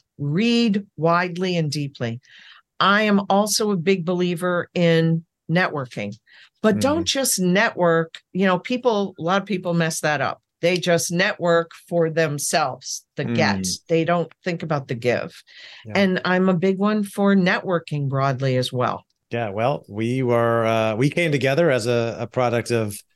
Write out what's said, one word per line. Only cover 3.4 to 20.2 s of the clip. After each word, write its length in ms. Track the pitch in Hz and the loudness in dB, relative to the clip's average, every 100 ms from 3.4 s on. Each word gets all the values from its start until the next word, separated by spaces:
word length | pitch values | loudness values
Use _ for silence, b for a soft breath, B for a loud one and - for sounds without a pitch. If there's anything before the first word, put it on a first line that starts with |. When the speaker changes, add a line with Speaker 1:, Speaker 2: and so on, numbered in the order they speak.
| 214 - 214 | 2 0 0
Speaker 1:
a 40 | 196 | 0
big 280 | 160 190 | 0 0
believer 640 | 165 180 180 170 180 175 - | 0 0 0 -2 -2 -2 -4
in 520 | 180 170 165 165 165 - _ - | 0 4 4 4 0 -4 _ -2
networking, 640 | 170 185 147 123 - 101 110 B B B _ | 0 0 -2 -8 -8 -8 -10 B B B _
but 120 | 214 | 0
Speaker 2:
Mm-hmm. 60 | 208 | 2
Speaker 1:
don't 240 | 254 320 330 | 2 0 -2
just 340 | 277 254 - | -2 -2 0
network. 800 | 180 185 226 - 170 165 165 - _ | 2 2 2 2 2 2 0 -8 _
You 140 | 185 190 | 0 2
know, 140 | 180 | 0
people, 560 | - 247 254 208 190 - | -2 -2 0 0 -2 -6
a 40 | |
lot 200 | 160 196 | -2 -2
of 60 | 196 | -2
people 260 | 185 175 | -4 -2
mess 240 | 170 165 160 | 0 -2 -2
that 180 | 156 147 | -2 -2
up. 200 | 123 - _ _ | -4 -6 _ _
They 140 | 170 180 | 0 0
just 340 | 180 170 170 | 2 0 0
network 600 | 175 202 - 175 170 170 - - | 0 -2 0 2 2 0 -8 -4
for 200 | 170 165 | 0 0
themselves, 960 | 160 160 143 - 165 143 127 - - - - | 0 0 -2 -2 0 -2 -4 -10 -12 -10 -8
the 80 | |
get. 360 | 127 117 147 98 | -2 0 2 0
Speaker 2:
Mm. 260 | 92 92 - | -4 -6 -2
Speaker 1:
They 160 | 165 | 0
don't 280 | 160 175 165 - | 2 0 -2 -8
think 200 | 185 170 | -8 -6
about 260 | 165 147 131 | -4 -4 -4
the 60 | |
give. 480 | 117 120 113 - - - B B B | -4 0 -2 -4 -12 -20 B B B
Speaker 2:
Yeah. 80 | 110 185 | -4 0
Speaker 1:
And 240 | 196 185 | 2 0
I'm 240 | 180 185 190 | 0 2 2
a 60 | |
big 240 | 180 190 190 | 2 0 0
one 260 | 202 214 | 0 0
for 300 | 202 208 202 | -2 0 4
networking 760 | 196 180 220 190 175 - 147 139 | 4 4 0 -2 -4 -2 -4 -2
broadly 480 | 135 139 127 135 127 | 0 0 0 0 0
as 160 | 123 | -2
well. 320 | 127 117 95 - _ _ | -2 -2 -4 -10 _ _
Speaker 2:
Yeah, 200 | 117 113 | -6 -4
well, 340 | 98 120 156 - | -2 -2 -2 -6
we 340 | 101 113 131 | -6 -2 0